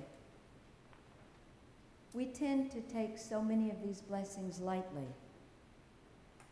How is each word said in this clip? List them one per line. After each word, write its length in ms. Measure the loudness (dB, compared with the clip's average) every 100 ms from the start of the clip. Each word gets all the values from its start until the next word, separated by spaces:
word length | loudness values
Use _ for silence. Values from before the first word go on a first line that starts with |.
| -8 -14 -20 -20 -20 -20 -20 -20 -20 -20 -20 -20 -20 -20 -20 -20 -20 -20 -20 -20 -8
We 120 | -2 -2
tend 460 | 2 4 6 4
to 100 | 0
take 360 | -2 0 0 -2
so 240 | -2 2
many 280 | 6 6 6
of 120 | 2
these 200 | -2 -4
blessings 580 | -2 -2 -2 -2 -4 -2
lightly. 480 | 0 2 0 -4 -4 -8 -14 -18 -20 -20 -20 -20 -20 -20 -20 -20 -20 -20 -20